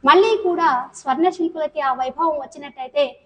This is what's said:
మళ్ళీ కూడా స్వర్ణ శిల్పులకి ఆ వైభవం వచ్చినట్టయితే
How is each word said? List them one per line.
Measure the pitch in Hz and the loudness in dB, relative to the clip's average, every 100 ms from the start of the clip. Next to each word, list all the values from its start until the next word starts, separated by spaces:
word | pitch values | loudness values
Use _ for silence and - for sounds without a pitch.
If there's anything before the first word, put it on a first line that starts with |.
మళ్ళీ | 269 330 440 440 | 6 6 6 2
కూడా | 370 339 330 254 247 | 0 0 0 0 -6
స్వర్ణ | - 285 262 339 | -12 -6 0 0
శిల్పులకి | 349 330 339 302 302 | 0 -6 -4 -6 -4
ఆ | 277 | -4
వైభవం | 254 254 262 330 302 | -2 -6 -2 -2 -2
వచ్చినట్టయితే | 262 311 285 - 254 294 269 - | -8 -16 -18 -12 -6 -2 -2 -4